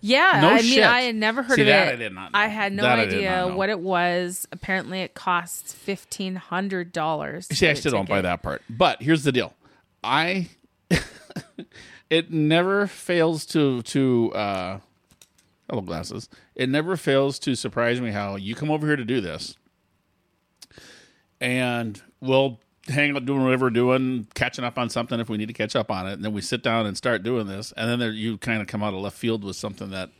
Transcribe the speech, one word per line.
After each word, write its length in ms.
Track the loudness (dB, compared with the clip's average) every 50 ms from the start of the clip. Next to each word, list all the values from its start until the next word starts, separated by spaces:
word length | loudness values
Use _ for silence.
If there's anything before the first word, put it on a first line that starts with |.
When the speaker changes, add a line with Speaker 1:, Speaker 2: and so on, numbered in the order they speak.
| 2
Speaker 1:
Yeah, 380 | 4 4 6 6 6 6 8 6
Speaker 2:
No 60 | 8
Speaker 1:
I 60 | 8
mean, 60 | 6 6 6 6
Speaker 2:
shit. 100 | 6 8
Speaker 1:
I 160 | 8 6 4 2
had 120 | 0 -2
never 280 | 0 0 0 0 0 0
heard 120 | 2 4
Speaker 2:
See, 80 | 4 6
Speaker 1:
of 60 | 6
Speaker 2:
that 200 | 6 6 6 4
Speaker 1:
it. 40 | 0
Speaker 2:
I 20 |
did 160 | -2 -6 -8 -8
not 200 | -10 -12 -2 0
know. 40 | 0
Speaker 1:
I 100 | 2 2
had 260 | 0 -2 -2 -2 -2
no 80 | 2 2
Speaker 2:
That 160 | 4 4 4
I 60 | 2
did 80 | 0 0
Speaker 1:
idea 160 | 0 0 0
Speaker 2:
not 180 | 0 0 0 -2 0
know. 40 |
Speaker 1:
what 140 | 0 0 0
it 100 | -2 -4
was. 680 | -2 -2 0 2 2 2 0 0 -2 -4 -6 -8 -10 -10 -12
Apparently, 480 | -14 -6 -4 -4 -4 -4 -4 -6 -8
it 140 | -8 -8 _
costs 580 | -8 -4 -2 -2 -2 -2 -4 -12 -14 -14 -14 -18
fifteen 640 | -14 -8 -8 -8 -8 -8 _ -10 -8 -8 -8 -8
hundred 560 | -8 -10 -6 -6 -4 -4 -4 -4 -6 -6 -6 _
dollars 560 | -4 -2 -2 -2 -4 -4 -8 -8 -10 -10 -6
to 80 | -2
Speaker 2:
See, 80 | 2 4
I 40 | 4
Speaker 1:
get 80 | 2 2
a 20 |
Speaker 2:
still 120 | 0 0 0
don't 140 | 0 0 0
buy 60 | 0
Speaker 1:
ticket. 80 | 0 2
Speaker 2:
that 180 | 0 -2 -2 -4
part. 180 | -6 -8 -8 _ _
But 320 | -2 2 2 2 2 0
here's 240 | 2 2 2 4 4
the 80 | 0 0
deal. 220 | 0 -2 -2 _ _ _ _ _ _ _ _ _ _ -4
I, 460 | 0 2 2 2 2 0 -2 -4 -6 _ _ _ _ _ _ _ _
<laughs> 1200 | 0 0 0 -4 -16 -20 -20 -14 -14 -14 -14 _ _ -16 -16 _ _ -20 -20 -20 -20 -20 _ _
it 200 | 2 2 2 2
never 560 | 0 2 2 4 4 4 4 2 2 2 0
fails 580 | 0 -4 -12 -6 -2 2 2 2 2 2 -2 -6
to, 360 | -2 0 2 2 4 2 0 -4
to, 500 | -2 0 2 2 4 4 4 2 2 0
uh, 440 | -2 -2 -2 -2 -4 -4 -6 -8 -10 -12 _ _ _ _ _ _ _ -20 _ _ _ _ _ _ _ _ _
hello, 140 | -6 -6 -4
glasses. 460 | -6 -8 -8 -8 -8 -10 -12 -12 -14 -20 -20 _ _ _
It 140 | -4 -2 0
never 280 | 0 0 0 0 -4
fails 440 | -2 0 2 4 4 4 2 0 -4
to 160 | -2 -2 -2
surprise 440 | -2 -4 -6 -2 0 0 0 0 0
me 120 | -2 -4 -4
how 240 | -4 -4 -4 -6
you 180 | -8 -8 -8 -8
come 160 | -6 -2 -2
over 160 | -2 0 0
here 80 | 0 0
to 100 | 0 0
do 160 | -2 -2 -2
this. 360 | -2 -4 -6 -8 -10 -12 -16 _ _ _ _ _ _ _ _ _ _ _ _ _ _ _ _ _ _ _ _ _ -20 _ _ -20 -20 -20 -20 -20 -20 _ _ _ _ _ _ _
And 600 | -4 -2 0 0 0 0 -2 -2 -4 -6 -8 -10 -16 _ _ _
we'll 400 | -2 2 4 4 4 2 -2 -8 _ _ _ _ _ -4
hang 260 | 0 2 2 2 0
out 100 | -2 -2
doing 160 | 0 0 2 4
whatever 220 | 4 4 4 4
we're 40 | 2
doing, 560 | 4 4 4 4 4 2 2 0 -2 -4 -6 -8 _
catching 300 | -4 -4 -4 -2 -6 -8
up 140 | -6 -4 -4
on 100 | -4 -2
something 320 | -2 -4 -4 -2 -2 -4
if 80 | -4 -4
we 80 | -4
need 120 | -4 -4 -6
to 60 | -4
catch 220 | -4 -4 -2 -2
up 140 | -2 -2 -2
on 160 | -4 -4 -4
it. 80 | -6 -8
And 100 | -6 -6
then 80 | -6 -4
we 80 | -4
sit 220 | -4 -4 -6 -2 0
down 240 | 2 2 2 2
and 100 | 0 -4
start 260 | -2 -2 0 0 0 0
doing 240 | -2 -2 -2 -2
this. 260 | -4 -6 -10 -10 -12 -8
And 140 | -4 -2 0
then 80 | 0 0
there, 140 | 0 -2 -2
you 260 | -2 -4 -4 -4 -4
kinda 260 | -4 -4 -2 -2 -2
come 180 | -4 -6 -4 -4
out 120 | -4 -4
of 60 | -4
left 160 | -6 -8 -8
field 280 | -4 -2 -2 -2 -2 -4
with 120 | -8 -10
something 340 | -8 -8 -10 -8 -8 -12 -10
that 200 | -8 -10 -10 -10 _ _